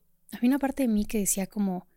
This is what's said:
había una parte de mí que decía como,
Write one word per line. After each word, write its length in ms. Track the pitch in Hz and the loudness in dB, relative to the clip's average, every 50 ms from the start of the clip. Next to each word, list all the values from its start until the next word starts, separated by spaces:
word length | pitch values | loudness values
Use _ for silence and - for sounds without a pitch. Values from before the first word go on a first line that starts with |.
| _ _ _ _ _ - | _ _ _ _ _ -14
había 180 | - - 240 247 | -6 0 2 2
una 100 | 277 285 | 2 2
parte 240 | 277 262 269 - 269 | 0 -2 0 0 0
de 60 | 233 | 2
mí 160 | 214 208 208 | 2 2 0
que 140 | - - 214 | 0 0 0
decía 280 | 196 185 - 202 190 | 0 0 0 -2 -2
como, 400 | - - 208 202 190 185 180 - _ _ | -4 -2 -2 -2 -2 -2 -4 -8 _ _